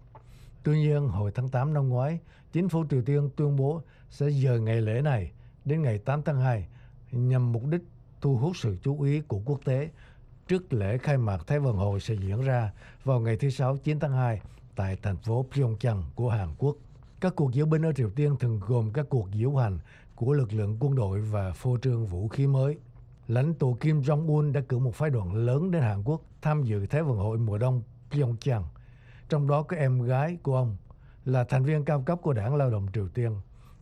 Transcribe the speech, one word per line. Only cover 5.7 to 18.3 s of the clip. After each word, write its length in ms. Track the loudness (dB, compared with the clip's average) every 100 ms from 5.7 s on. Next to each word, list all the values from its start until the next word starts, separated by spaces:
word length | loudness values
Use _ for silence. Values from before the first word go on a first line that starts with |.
| 0
ngày 160 | 0 0
tám 240 | -2 -2
tháng 200 | -2 0
hai 260 | 0 0 -4 -14 -20 -20 -8
nhằm 400 | -2 2 2 2
mục 140 | 0 -2
đích 160 | -4 -6 -18 -20 -4
thu 160 | 0 2
hút 200 | 0 -2
sự 200 | -4 -2
chú 180 | -2 0
ý 200 | 0 0
của 200 | -2 -4 -4
quốc 140 | -2 0
tế 240 | -2 -2 -10 -20 -20 -20 -16 -4
trước 260 | -2 0
lễ 240 | -2 0 -2
khai 200 | 0 2
mạc 300 | 2 -2 -2
Thế 120 | 0
vận 180 | 0 0
hội 220 | 0 -2
sẽ 140 | -2
diễn 280 | -4 -2 -2
ra 300 | 0 0 -2 -6 -16 -6
vào 160 | 0 0
ngày 180 | 2 0
thứ 120 | 0
Sáu, 280 | 0 0 0
chín 220 | -2 -2
tháng 120 | 0
hai 300 | 0 0 -2 -6 -18 -12 -4
tại 220 | -4 -2
thành 160 | -4 -4
phố 280 | -2 -2 -2
Pyeongchang 520 | 0 0 0 0 0 -4 -4
của 140 | -2
Hàn 200 | -2 -4 -2
Quốc. 180 | -2 -2 -10 -20 -20 -4
Các 140 | -4 0
cuộc 180 | 0
diễu 120 | 2 2
binh 200 | 2 2
ở 80 |
Triều 160 | 0 -2
Tiên 260 | 0 0